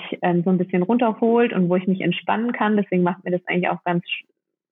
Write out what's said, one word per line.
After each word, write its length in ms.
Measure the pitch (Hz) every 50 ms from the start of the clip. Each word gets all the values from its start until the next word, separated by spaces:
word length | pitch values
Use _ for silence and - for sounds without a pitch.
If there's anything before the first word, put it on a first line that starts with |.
| - - - - 180
ähm, 180 | 180 175 175 170
so 60 | 190
ein 80 | 185
bisschen 240 | 175 180 185 - 180
runterholt 720 | 180 185 240 247 240 220 214 - 240 226 233 233 240 233 -
und 160 | 185 180 175
wo 60 | 185
ich 100 | 185 185
mich 160 | 196 185 190
entspannen 500 | - 175 180 - - - 202 208 233 240
kann. 260 | 240 - 214 208 214
Deswegen 260 | 202 196 - 180 180 180
macht 200 | 175 180 - -
mir 80 | 185
das 140 | 180 180 -
eigentlich 240 | - 165 180 180 -
auch 140 | 180 170 -
ganz, 200 | 175 175 175 - - - - - _ _ _ _ _ _ _ _ _